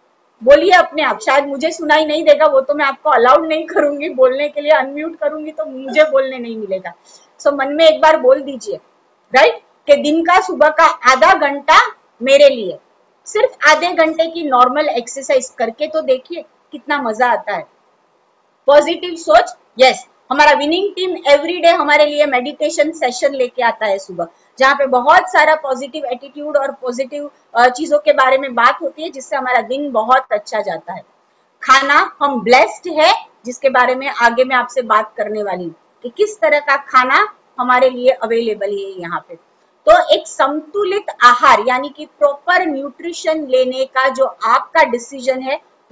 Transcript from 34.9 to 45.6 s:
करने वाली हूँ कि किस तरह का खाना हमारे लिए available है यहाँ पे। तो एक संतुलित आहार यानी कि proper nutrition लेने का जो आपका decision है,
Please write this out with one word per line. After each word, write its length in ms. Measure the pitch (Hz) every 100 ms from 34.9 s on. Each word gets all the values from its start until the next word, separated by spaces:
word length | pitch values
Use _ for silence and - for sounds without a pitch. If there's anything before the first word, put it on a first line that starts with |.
| 214 214 -
करने 260 | 214 214
वाली 220 | 202 180
हूँ 100 | 175 165 _ _
कि 60 | 247
किस 320 | - 415 -
तरह 200 | 311 294
का 160 | 294 277
खाना 580 | - 269 254 294 415 - _ -
हमारे 320 | 247 247 262
लिए 200 | 247 247
available 600 | 262 220 233 233 202 196
है 300 | 202 196 185
यहाँ 200 | 165 165 -
पे। 60 | 165 _ _ _ _ -
तो 280 | 349 -
एक 120 | - -
संतुलित 800 | - 285 302 302 403 392 403 - -
आहार 400 | 247 226 285 233 226
यानी 200 | 254 285
कि 180 | 277 302
proper 600 | - 294 277 - 359 359
nutrition 800 | 269 277 - 339 330 330 311 285
लेने 380 | 254 254 262
का 240 | 262 262 269
जो 160 | 247
आपका 600 | 262 - 226 262 - 330
decision 560 | 277 240 - 277 247 262
है, 200 | 262 302